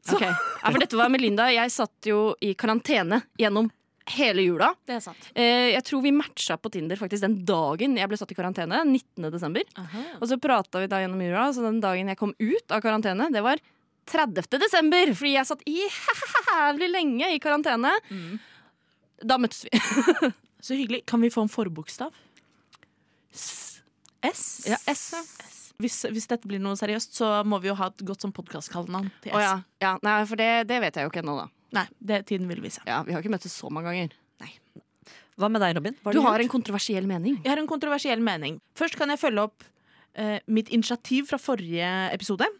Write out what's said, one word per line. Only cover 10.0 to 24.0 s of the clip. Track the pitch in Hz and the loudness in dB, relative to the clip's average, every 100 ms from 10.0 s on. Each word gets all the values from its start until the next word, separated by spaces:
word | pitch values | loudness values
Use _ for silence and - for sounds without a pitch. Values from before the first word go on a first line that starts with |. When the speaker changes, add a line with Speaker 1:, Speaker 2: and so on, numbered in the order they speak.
| 302 277 | -12 -6
Speaker 1:
Og | 226 | -2
så | 254 | 0
prata | 294 240 185 185 | 4 2 2 -4
vi | 190 | -2
da | 190 | 0
gjennom | 185 190 | 0 -2
jula, | 180 180 269 | -2 0 0
så | 247 | 0
den | 233 220 | -2 0
dagen | 202 185 196 | 0 0 -2
jeg | 190 | -2
kom | 208 - | -4 -2
ut | 220 392 - 220 | -2 -2 0 0
av | |
karantene, | 220 220 202 185 311 | 2 2 0 0 0
det | 233 | 2
var | 220 302 _ _ _ _ - | 2 0 _ _ _ _ -4
tredivte | 320 285 185 165 262 | 0 0 -2 -2 0
desember, | 415 359 320 359 349 190 | 4 4 6 6 4 2
fordi | 285 | 2
jeg | 269 262 | 2 0
satt | 302 | -4
i | - 320 392 - - 480 | -4 -4 -4 -4 -2 -2
<laughs> | 554 - 466 | 0 0 2
jævlig | 349 294 285 359 | 4 4 2 0
lenge | 359 311 240 349 | 2 0 0 0
i | 311 | 0
karantene. | 311 294 302 233 262 403 - | 0 0 2 2 2 2 -2
Speaker 2:
Mm. | 196 170 214 - - _ _ _ _ _ _ | -12 -10 -12 -14 -20 _ _ _ _ _ _
Speaker 1:
Da | 226 262 | 0 2
møttes | 233 - - | 0 -2 -2
vi. | 226 - 226 262 - | 0 2 2 2 2
<laughs> | 285 - _ _ | 0 -2 _ _
Speaker 2:
Så | - 269 | -6 -4
hyggelig. | 247 240 - | -2 -4 0
Kan | 233 | 2
vi | 233 | 2
få | 226 | 2
en | 214 | -2
forbokstav? | - 196 160 156 - 277 _ _ _ _ _ _ - _ _ _ _ _ | -2 -4 -6 -12 -10 -10 _ _ _ _ _ _ -20 _ _ _ _ _
S. | - - - - - _ _ | -10 -8 -8 -10 -14 _ _